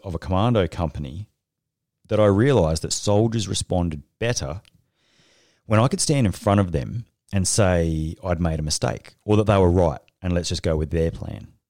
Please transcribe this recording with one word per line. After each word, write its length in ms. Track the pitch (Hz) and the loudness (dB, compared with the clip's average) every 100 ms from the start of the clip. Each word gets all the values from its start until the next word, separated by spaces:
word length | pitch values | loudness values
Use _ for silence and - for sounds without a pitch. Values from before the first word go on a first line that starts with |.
of 100 | 98 | -8
a 40 | 80 | -10
commando 500 | - 92 113 117 87 | -4 0 2 0 -2
company 580 | - 85 76 71 85 104 _ _ _ _ _ _ _ _ | -2 -6 -4 -10 -12 -14 _ _ _ _ _ _ _ _
that 140 | 107 | 2
I 60 | 107 | 4
realised 560 | 98 131 127 80 82 | 6 4 4 2 0
that 100 | - | -4
soldiers 560 | - - 101 113 113 95 | -6 0 2 2 0 -4
responded 540 | 95 - 90 87 76 - _ | -6 -2 -2 -2 -4 -14 _
better 420 | 117 120 67 98 _ _ _ _ _ _ _ _ _ _ | -4 -4 -6 -10 _ _ _ _ _ _ _ _ _ _
when 160 | - 107 | 0 2
I 80 | 127 | 2
could 140 | 196 | 0
stand 240 | - 143 110 | 0 2 2
in 80 | |
front 260 | - - 101 | 0 2 2
of 120 | 92 | 2
them 340 | 76 55 120 - _ _ | -2 -4 -8 -12 _ _
and 160 | 101 90 | -2 0
say 680 | - 98 87 82 80 78 82 | 2 2 2 0 -2 -4 -6
I'd 200 | 95 82 | -4 -2
made 160 | 85 80 | -2 -2
a 40 | |
mistake 520 | 76 - - - - _ | -4 -4 -4 -6 -14 _
or 140 | - 104 | 0 2
that 80 | 104 | 4
they 100 | 98 | 4
were 140 | 92 | 6
right 320 | 87 85 69 _ _ | 4 2 -2 _ _
and 140 | 92 | -4
let's 160 | 87 85 | -2 -2
just 120 | 82 | -4
go 140 | 87 80 | -2 -2
with 140 | 78 | -2
their 200 | 82 82 | -2 -2
plan 380 | - - - - _ | -4 -12 -14 -18 _